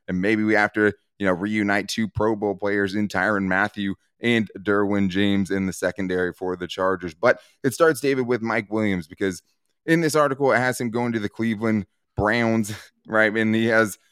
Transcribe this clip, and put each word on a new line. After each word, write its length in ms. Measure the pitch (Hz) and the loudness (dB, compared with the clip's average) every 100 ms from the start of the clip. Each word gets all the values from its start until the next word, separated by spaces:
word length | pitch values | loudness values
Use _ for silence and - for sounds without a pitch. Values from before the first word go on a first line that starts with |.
| - | -6
And 140 | 92 | -2
maybe 220 | 98 110 | 0 2
we 100 | 107 | 2
have 180 | 107 104 | 2 2
to, 200 | 107 104 98 _ - | 2 0 0 _ -4
you 80 | 98 | -2
know, 60 | |
reunite 560 | 87 104 107 101 101 98 | 0 -2 -2 0 -2 -2
two 180 | - 104 | -4 -4
Pro 280 | - 107 107 | 0 0 0
Bowl 200 | 104 95 | -2 -2
players 400 | 104 101 98 104 | -2 0 0 0
in 140 | 104 | -2
Tyrann 380 | 95 98 101 95 | 0 0 0 0
Mathieu 480 | 92 104 104 98 95 _ _ | 0 0 -2 -6 -6 _ _
and 280 | 120 117 98 98 | 0 0 0 -4
Derwin 520 | 98 101 101 101 98 | 0 0 2 2 0
James 420 | 90 101 98 90 | 2 2 2 0
in 160 | 98 95 | -2 -2
the 60 | |
secondary 600 | - 92 95 92 92 87 | -2 -4 -4 -4 -2 -2
for 220 | - 92 90 | -4 -6 -6
the 120 | 90 | -8
Chargers. 460 | - 95 92 87 | -2 -2 -2 -6
But 260 | 80 123 131 - _ | 0 2 0 -4 _
it 100 | 139 | -4
starts, 260 | - 160 143 | 0 0 0
David, 260 | 139 131 120 | 0 -2 -2
with 160 | 120 | -2
Mike 300 | 113 113 98 | -2 -4 -2
Williams, 360 | 110 107 92 82 | -2 0 -2 -6
because 360 | 92 98 87 - _ _ _ 156 | -4 -4 -4 -12 _ _ _ 0
in 160 | 165 | 0
this 140 | 156 151 | 2 2
article, 360 | 143 131 139 | 2 2 2
it 60 | 113 | 2
has 220 | 127 120 | 2 -2
him 100 | 120 | -4
going 220 | 117 120 | -2 -2
to 80 | 117 | -2
the 100 | 101 | -4
Cleveland 560 | - 113 104 113 110 95 _ _ - | -4 -4 -2 0 0 -4 _ _ 0
Browns, 580 | 104 117 117 113 107 101 - | 2 2 2 0 -2 -8 -16
<laughs> 160 | _ - | _ -2
right? 280 | 110 107 110 | 2 4 2
And 180 | 110 | 2
he 120 | 110 113 | 2 2
has 340 | 110 107 - _ | 2 2 -2 _